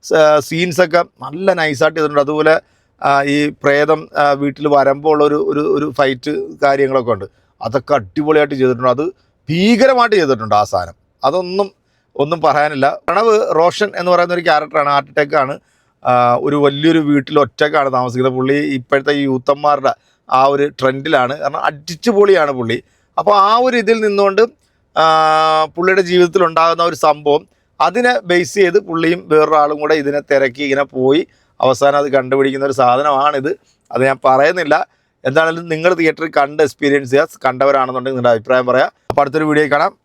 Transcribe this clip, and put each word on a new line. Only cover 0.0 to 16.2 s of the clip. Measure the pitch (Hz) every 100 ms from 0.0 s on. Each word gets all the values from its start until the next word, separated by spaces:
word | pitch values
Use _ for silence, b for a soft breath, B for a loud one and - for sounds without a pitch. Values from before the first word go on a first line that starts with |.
| -
സ-, | 160 151 151 135
സീൻസൊക്കെ | 165 180 165 180 170 170 _
നല്ല | 127 151 190 175
നൈസായിട്ട് | 156 135 156 160
ചെയ്തിട്ടുണ്ട്. | 151 147 139
അതുപോലെ, | 151 156 160 _ _ _ _ 139
ആ, | 139 143
ഈ | 143 147 -
പ്രേതം, | 143 143 151 156 160 151
ആ, | 143 139
വീട്ടിൽ | 143 135 147 143
വരുമ്പോൾ | 135 139 151
ഉള്ള | 151 147
ഒരു, | 147 165
ഒരു, | 147 156 151
ഒരു | 151 135
ഫൈറ്റ് | 135 127 151 160 202 127 143
കാര്യങ്ങളൊക്കെ | 139 135 135 117 104
ഉണ്ട്, | 98 _ _ _ 117
അതൊക്കെ | 131 - 143
അടിപൊളിയായിട്ട് | 98 - 151 156 147 139
ചെയ്തിട്ടുണ്ട്. | 127 120 127 123
അത് | 165 - _ _ -
ഭീകരമായിട്ട് | 165 202 233 269 254 233 208
ചെയ്തിട്ടുണ്ട് | 151 123 107 104
ആ | 104
സാധനം. | 95 87 - _ _ 135
അതൊന്നും, | 170 180 190 196 _ _ _ _ -
ഒന്നും | 143 165 156
പറയാനില്ല. | 143 151 143 135 147 -
പ്രണവ് | 180 226 214 208 160
റോഷൻ | 175 - 208 -
എന്ന് | 175
പറയുന്ന | 175 175 175
ഒരു | 170
ക്യാരക്ടറാണ്, | 151 151 156 143
ഹാർട്ട് | 143 135
അറ്റാക്ക് | 139 143 151
ആണ്. | 131 147 _ _ _ _
ആ, | - 123